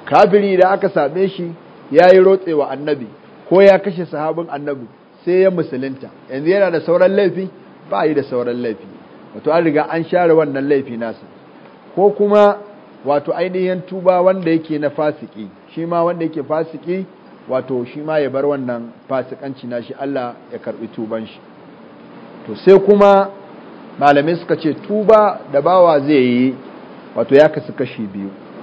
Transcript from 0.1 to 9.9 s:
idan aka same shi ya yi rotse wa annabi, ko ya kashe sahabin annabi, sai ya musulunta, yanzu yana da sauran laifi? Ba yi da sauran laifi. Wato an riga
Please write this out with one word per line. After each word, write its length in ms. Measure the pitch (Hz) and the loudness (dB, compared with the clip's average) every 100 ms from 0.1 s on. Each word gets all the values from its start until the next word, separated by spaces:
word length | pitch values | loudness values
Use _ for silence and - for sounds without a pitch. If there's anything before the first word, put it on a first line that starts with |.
| 151 202 202 202 | 4 6 4 2
idan 200 | 185 185 | 2 2
aka 160 | 196 190 | 2 -2
same 380 | 165 143 175 196 | -2 -2 -2 -4
shi 240 | - 170 165 - - - | -4 -12 -12 -20 -20 -2
ya 160 | 147 185 | 4 8
yi 60 | 185 | 8
rotse 340 | 190 190 175 | 6 4 0
wa 160 | 151 131 | -2 -2
annabi, 360 | 135 151 143 110 - - - - | -4 -4 -6 -8 -18 -20 -14 0
ko 120 | 180 | 6
ya 160 | 196 190 | 6 6
kashe 260 | 202 175 156 | 2 -8 -8
sahabin 420 | 147 156 160 170 | -6 -6 -6 -8
annabi, 380 | 143 147 139 113 - _ _ 170 | -8 -8 -8 -12 -20 _ _ 0
sai 160 | 185 | 2
ya 100 | 190 | 2
musulunta, 580 | 175 - 127 135 131 117 - - | 2 -4 -6 -8 -10 -16 -20 -12
yanzu 180 | 131 156 | -6 0
yana 220 | 202 185 | 2 2
da 100 | 160 | 0
sauran 300 | 160 175 185 196 | 0 2 4 2
laifi? 340 | 190 165 190 - - - - | 0 -2 -10 -12 -20 -20 -8
Ba 160 | 196 156 | -2 -2
yi 80 | |
da 100 | 143 | -2
sauran 380 | 135 127 120 123 | -4 -4 -4 -6
laifi. 260 | 117 101 - - - - - 107 | -6 -10 -14 -20 -20 -20 -20 -8
Wato 160 | 156 | -2
an 100 | 170 | 0
riga 240 | 165 147 151 | 2 0 -2